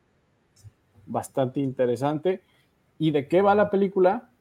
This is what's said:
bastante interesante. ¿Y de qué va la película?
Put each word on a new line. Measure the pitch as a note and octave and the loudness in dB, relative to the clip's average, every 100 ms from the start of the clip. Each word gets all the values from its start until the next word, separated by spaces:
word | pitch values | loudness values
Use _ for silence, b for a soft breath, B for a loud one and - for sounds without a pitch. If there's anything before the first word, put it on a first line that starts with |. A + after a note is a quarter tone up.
| _ _ _ _ _ _ - - _ _ - | _ _ _ _ _ _ -20 -20 _ _ -10
bastante | A2+ G#2 - B2+ C3+ | -10 -6 -4 -4 -2
interesante. | C#3 B2+ B2+ A#2 C#3 D#3 F3+ F#3+ _ _ _ _ _ - | -4 -2 -2 0 -2 -2 -2 -4 _ _ _ _ _ -4
¿Y | D#3 | -2
de | D3 C#3 | 0 0
qué | E3+ | 2
va | G3+ G#3 | 4 2
la | G#3 | 2
película? | G3 G3 F#3+ F#3 A3+ - _ | 0 0 2 2 0 -6 _